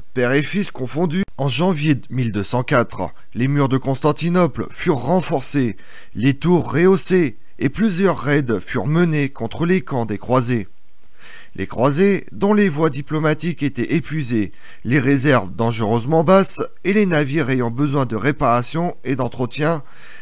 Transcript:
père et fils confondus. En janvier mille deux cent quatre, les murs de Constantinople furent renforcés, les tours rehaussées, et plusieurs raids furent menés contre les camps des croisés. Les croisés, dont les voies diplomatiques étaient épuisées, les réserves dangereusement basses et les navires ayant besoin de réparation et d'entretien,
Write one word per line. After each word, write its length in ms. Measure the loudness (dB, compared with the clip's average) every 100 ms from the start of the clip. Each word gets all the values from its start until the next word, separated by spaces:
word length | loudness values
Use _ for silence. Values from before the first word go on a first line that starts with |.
| -6
père 180 | 0 2
et 100 | 2
fils 280 | 2 -2 -4
confondus. 520 | -4 -4 0 0 0 -2 -2
En 120 | 0
janvier 500 | 2 2 2 2 0 0
mille 220 | -2 -2
deux 120 | 0
cent 200 | 0 -2
quatre, 460 | 2 2 2 -2 -6 -6 -8
les 140 | -2 0
murs 220 | 2 2
de 80 | 2
Constantinople 880 | 0 0 2 2 2 2 2 0 -6
furent 280 | -4 0 0
renforcés, 800 | 2 0 0 -2 -2 0 0 -2 -8 -10 -10
les 220 | -2 0 2
tours 360 | 2 2 2
rehaussées, 640 | 2 4 4 4 2 2 -2 -10 -4
et 100 | -2
plusieurs 500 | 0 0 2 0 0
raids 400 | 2 2 2 -2
furent 280 | -2 -4 0
menés 420 | 2 2 2 -2
contre 360 | -4 -6 -2 0
les 160 | 0
camps 240 | 0 -2 -2
des 120 | -4
croisés. 500 | 0 0 2 0 -4 -10 -12 -12 -12 -12 -12 -10 -10 -8
Les 120 | -6
croisés, 580 | 0 2 4 2 2 -2
dont 220 | -2 2
les 160 | 4 4
voies 200 | 2 0
diplomatiques 720 | 0 -4 0 0 0 -2 -2
étaient 320 | -4 -2 -2 -2
épuisées, 560 | -2 -4 -2 0 -2 -4 -10 -8
les 160 | 0 2
réserves 520 | 4 2 4 2 2 -2
dangereusement 680 | 0 0 0 0 2 2
basses 400 | 6 6 4 0 -4 -4
et 100 | 0
les 120 | 2 4
navires 460 | 2 0 0 0
ayant 200 | 0 0
besoin 340 | 0 0 0 0
de 100 | 0
réparation 800 | -2 0 2 2 0 -2 -4 -4
et 120 | -4 -4
d'entretien, 680 | -4 -4 -6 -2 -2 -2 -6 -12 -12 -12